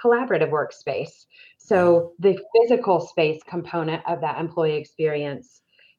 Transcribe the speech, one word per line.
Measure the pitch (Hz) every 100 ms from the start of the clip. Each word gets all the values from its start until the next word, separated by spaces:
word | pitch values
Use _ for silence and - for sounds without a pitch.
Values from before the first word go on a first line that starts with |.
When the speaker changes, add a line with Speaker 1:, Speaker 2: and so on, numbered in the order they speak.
Speaker 1:
collaborative | 240 240 247 175 147
workspace. | 147 139 - - 110 139 - _ _ - _
So | - 196 175 170 170 -
Speaker 2:
Yeah. | 196
Speaker 1:
the | 185 - 226
physical | 233 240 220 175
space | 170 - 156 156
component | - 175 170 175 160 156 -
of | 165
that | 156 143
employee | 165 165 160 151
experience, | 151 - 156 147 147 135 - _ _ _ _